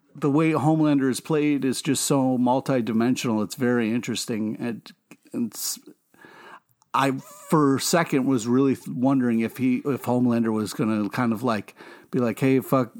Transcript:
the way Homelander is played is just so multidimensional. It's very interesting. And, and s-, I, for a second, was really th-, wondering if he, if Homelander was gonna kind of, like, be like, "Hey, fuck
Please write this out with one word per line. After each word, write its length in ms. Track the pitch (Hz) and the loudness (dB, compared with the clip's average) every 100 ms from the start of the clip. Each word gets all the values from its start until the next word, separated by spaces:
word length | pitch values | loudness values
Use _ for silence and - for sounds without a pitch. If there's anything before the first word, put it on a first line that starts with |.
| _ - | _ -4
the 160 | 147 | 0
way 200 | 143 160 | 2 2
Homelander 580 | 151 139 160 151 143 131 | 2 2 2 4 2 0
is 100 | 117 | -2
played 460 | - 156 147 143 131 | -2 0 0 0 -2
is 160 | 117 | -2
just 240 | - 127 - | -2 -2 2
so 320 | 143 131 127 | 2 2 2
multidimensional. 1040 | 123 131 - 131 113 113 123 127 127 110 | 2 0 0 0 0 0 0 0 0 -2
It's 120 | 101 - | -2 -2
very 360 | 123 120 110 | 0 0 0
interesting. 640 | 117 113 110 - 110 107 135 | -2 -4 -6 -6 -4 -4 -6
And, 300 | 120 107 - - _ - _ | -8 -8 -14 -20 _ -20 _
and 200 | - 113 | -6 -6
s-, 260 | - - - - - _ _ - - - - _ _ _ | -6 -8 -10 -14 -20 _ _ -20 -20 -20 -20 _ _ _
I, 180 | 120 139 135 - - - | 0 0 -2 -8 -16 0
for 260 | 160 139 131 | 2 4 2
a 60 | |
second, 440 | - 175 165 143 135 | 2 0 2 0 0
was 220 | 131 117 | 0 2
really 280 | 123 139 123 | 2 4 0
th-, 120 | - | -4
wondering 540 | - 127 135 123 113 | -2 2 2 2 0
if 160 | 113 - | -2 -2
he, 240 | 127 127 143 | 0 0 -2
if 180 | 120 | -4
Homelander 480 | - 123 123 117 113 | 0 2 2 2 0
was 200 | 110 104 | 0 -2
gonna 360 | - 110 110 101 | -2 -2 -2 -2
kind 240 | - 120 | -2 -2
of, 100 | 110 | -2
like, 320 | 127 107 - - - - - | -2 -4 -6 -16 -20 -20 -6
be 80 | 139 | -2
like, 200 | 117 104 | -2 0
"Hey, 200 | 131 135 | 2 2
fuck 340 | 120 135 120 - | 2 0 0 -6